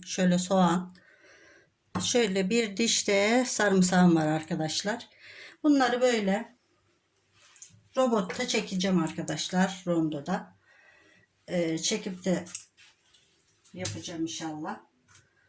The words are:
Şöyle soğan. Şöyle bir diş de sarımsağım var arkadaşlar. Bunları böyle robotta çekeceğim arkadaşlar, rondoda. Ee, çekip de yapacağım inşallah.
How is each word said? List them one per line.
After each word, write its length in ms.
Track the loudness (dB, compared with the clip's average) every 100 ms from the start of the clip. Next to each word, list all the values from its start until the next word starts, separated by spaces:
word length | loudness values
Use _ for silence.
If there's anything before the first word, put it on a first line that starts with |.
| -8
Şöyle 340 | 0 2 2
soğan. 560 | 2 4 4 2 -2 -16 _ _ -20 -20 -20 -20 _ _ _ -6
Şöyle 460 | 0 2 2 0 0
bir 280 | 0 0 0
diş 300 | 0 0 2
de 380 | 2 4 2 2
sarımsağım 680 | 0 2 4 4 6 6 6
var 120 | 2
arkadaşlar. 800 | -2 -4 -4 -4 -4 -4 -6 -8 _ -20 -20 -20 -4
Bunları 380 | 2 4 4 2
böyle 540 | 2 2 0 -2 -4 _ _ _ _ _ _ _ _ _ -20 -20 -20 _ _ 0
robotta 500 | 2 2 -2 -6 -2
çekeceğim 560 | -2 -2 -2 2 2
arkadaşlar, 800 | 0 -4 -6 -6 -4 0 0 -2 -2
rondoda. 760 | 0 0 -4 -6 -6 -6 _ _ _ _ _ _ _ _ _ -6
Ee, 300 | -2 -2 -2
çekip 480 | -2 -4 -6 -8 -2
de 200 | -2 -4 -12 -14 _ -20 _ _ _ _ _ _ _ -20
yapacağım 480 | -10 -8 -8 -10 -8
inşallah. 580 | -8 -8 -10 -8 -10 -12 _ _ _ -20 _ _